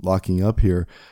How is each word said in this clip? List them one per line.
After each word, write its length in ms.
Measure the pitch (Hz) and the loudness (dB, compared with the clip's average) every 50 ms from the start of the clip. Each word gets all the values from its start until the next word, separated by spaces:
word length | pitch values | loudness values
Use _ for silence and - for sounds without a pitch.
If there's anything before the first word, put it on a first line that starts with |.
locking 420 | - 90 95 95 - - 92 90 95 | -4 -2 -2 -2 -2 -2 -2 0 0
up 160 | 107 117 - | 0 0 2
here. 260 | 104 95 90 87 85 - - - - - | 2 2 0 0 -4 -6 -10 -20 -20 -20